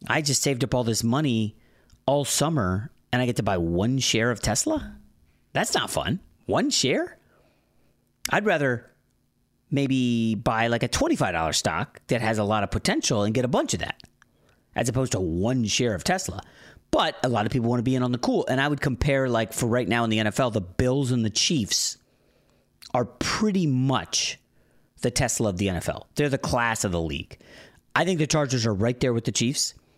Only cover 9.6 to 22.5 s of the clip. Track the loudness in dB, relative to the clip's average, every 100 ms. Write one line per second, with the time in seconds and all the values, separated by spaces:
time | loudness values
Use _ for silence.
9.6 | _ -2 0 2 2 2 0 0 -2 0
10.6 | 0 0 0 0 0 2 0 0 0 0
11.6 | 0 -2 -4 -10 -4 -2 0 0 0 0
12.6 | 0 -2 -2 -2 0 0 0 0 0 0
13.6 | 0 -4 -6 -10 -20 _ _ _ _ _
14.6 | _ -2 -2 0 -2 0 0 0 0 0
15.6 | 0 0 0 0 -2 -2 -4 -10 -14 -20
16.6 | -20 -20 _ 2 2 0 0 2 2 0
17.6 | 2 2 2 2 0 0 0 0 0 0
18.6 | 0 0 -2 0 2 2 2 0 0 -2
19.6 | 0 0 2 2 2 2 0 0 0 0
20.6 | -4 -2 0 0 0 0 0 0 0 0
21.6 | 0 -2 -4 -8 _ _ _ _ _